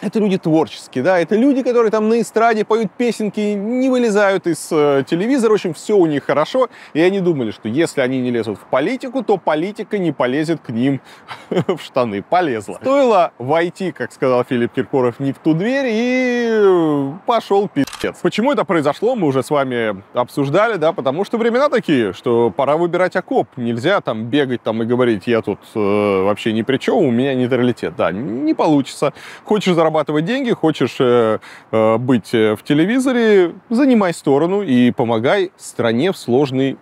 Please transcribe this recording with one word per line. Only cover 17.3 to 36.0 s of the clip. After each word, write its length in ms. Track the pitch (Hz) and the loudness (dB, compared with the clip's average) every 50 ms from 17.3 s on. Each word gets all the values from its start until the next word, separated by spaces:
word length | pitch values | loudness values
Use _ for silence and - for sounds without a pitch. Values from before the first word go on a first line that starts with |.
| 240 220 - - 196 202 208 | -2 -2 0 0 0 0 0
пиздец. 500 | - - - - - - - - 92 - - | 0 -2 -4 -4 -4 -4 -8 -6 -8 -6 -4
Почему 300 | - 175 - 208 220 285 | -4 -4 -2 0 0 0
это 140 | 285 208 175 | 0 0 0
произошло, 500 | - 185 165 131 147 135 - 196 233 262 | 0 0 0 0 0 -2 0 -2 -2 0
мы 120 | 226 170 | 0 0
уже 160 | 143 131 135 120 | 0 0 0 -2
с 60 | - | 0
вами 500 | 151 143 139 131 123 120 113 107 101 92 98 - - | 0 -2 -2 -2 -2 -2 -2 -2 -4 -6 -10 -8 -4
обсуждали, 640 | 123 123 - - 147 139 139 143 196 220 240 214 | -4 -4 -4 -2 -4 -2 0 2 0 2 0 0
да, 160 | 170 147 165 156 | 0 0 -2 -2
потому 320 | 165 123 135 135 175 202 | -2 -4 -4 -2 -4 -4
что 120 | - - | -4 -2
времена 320 | 220 226 240 220 254 294 285 | -2 0 0 2 2 0 2
такие, 440 | 294 220 - - 151 127 110 95 85 | 0 0 0 0 0 0 0 -2 -4
что 360 | - - 127 117 117 117 117 | -4 -2 0 2 2 2 0
пора 260 | - - 135 131 147 | 0 0 0 0 2
выбирать 380 | 165 175 175 165 175 185 175 - | 0 0 0 0 0 0 0 -2
окоп. 320 | 185 - - 269 214 147 - - | -4 -4 -2 -2 -2 -2 -4 -6
Нельзя 440 | 131 120 117 117 117 113 170 202 175 | -6 -6 -4 -4 -2 -2 0 0 -2
там 240 | - 139 117 110 113 | -2 -4 -6 -6 -6
бегать 360 | 120 143 147 143 131 120 110 - | -2 0 0 0 0 -2 -4 -4
там 180 | 120 110 113 | -4 -2 -2
и 40 | 117 | -2
говорить: 420 | 113 123 123 127 120 110 92 - | 0 0 2 2 2 0 -2 0
«Я 140 | 120 117 113 | 0 0 0
тут, 180 | - 107 95 - - - - | 0 -2 -6 -6 -8 -8 -4
э, 480 | 113 104 98 104 104 104 104 98 95 95 | -2 0 0 2 2 2 2 2 2 2
вообще 300 | 101 104 - - 117 107 | 0 -2 -2 -2 -4 -2
ни 100 | 113 107 | -2 -2
при 140 | - 135 | -2 -2
чем, 280 | 127 - - 262 240 170 | -2 -2 0 0 2 2
у 60 | 127 | 2
меня 240 | 117 120 131 139 131 | 2 0 0 0 0
нейтралитет». 600 | 127 127 120 131 120 127 123 113 - 95 82 82 | 0 0 0 0 0 0 0 0 -2 -6 -6 -2
Да, 160 | - 98 85 | -2 -2 -2
не 420 | 87 101 135 180 220 262 302 311 320 | -2 -4 -6 -8 -6 -4 -2 -2 -2
получится. 600 | - - 170 156 285 - - - - 156 139 - - - - - - - | 0 2 2 2 2 0 -2 -4 -4 -4 -4 -4 -6 -18 -20 -20 -10 -4
Хочешь 320 | - 214 208 - 185 175 | -2 -2 0 0 0 2
зарабатывать 500 | 165 160 160 156 156 143 - 151 156 165 | 2 2 2 2 -2 -2 0 -2 -2 -2
деньги, 260 | 190 247 277 277 240 190 | -2 -2 -2 -2 -2 -2
хочешь, 420 | - - 160 151 - 135 117 - - | 0 0 0 0 0 -2 -2 0 0
э, 380 | 135 123 120 120 113 110 107 - - - - - - - | 2 4 4 4 4 2 0 -2 -6 -12 -20 -20 -10 -4
э, 260 | 113 113 110 110 113 | 0 2 2 4 2
быть, 360 | 113 127 127 131 110 - - - | 2 2 2 0 0 0 0 0
э, 220 | 113 110 107 107 | 2 2 2 0
в 80 | - - | -2 -2
телевизоре, 880 | - 151 151 165 196 240 269 254 277 247 240 226 220 208 190 175 165 - - _ - | 0 0 2 2 2 0 0 0 0 0 2 4 4 6 4 4 2 0 -8 _ -4
занимай 440 | 233 233 302 269 247 214 202 175 170 | 0 2 4 4 4 4 2 2 -2
сторону 500 | - - 147 135 143 160 175 196 208 202 | -2 0 2 2 2 2 2 0 -2 0
и 280 | 156 127 123 123 120 | 2 4 4 4 4
помогай 600 | - - 123 113 117 110 117 147 190 202 180 - _ | 2 0 0 0 0 0 2 2 2 2 0 -2 _
стране 540 | - - - - - 117 117 113 120 | -14 -20 -12 -6 -2 0 0 0 0